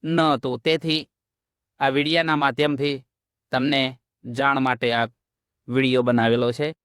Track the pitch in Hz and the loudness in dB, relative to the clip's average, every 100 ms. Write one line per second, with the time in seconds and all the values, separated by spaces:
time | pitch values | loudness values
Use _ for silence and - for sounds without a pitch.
0 | 156 170 156 139 131 120 160 160 165 156 | 0 0 2 0 -2 -4 0 0 0 -2
1 | - _ _ _ _ _ _ _ 139 135 | -4 _ _ _ _ _ _ _ 0 0
2 | 147 165 160 151 139 123 147 139 143 135 | 0 0 2 2 0 0 0 0 -2 -4
3 | _ _ _ _ _ 127 135 139 131 131 | _ _ _ _ _ -2 0 0 -2 -6
4 | _ _ 120 120 139 139 131 120 123 117 | _ _ -12 -2 0 0 0 0 0 0
5 | 117 _ _ _ _ _ - 123 131 127 | -2 _ _ _ _ _ -4 0 2 2
6 | 123 120 113 117 123 120 151 160 | 2 2 2 2 0 -2 -6 -6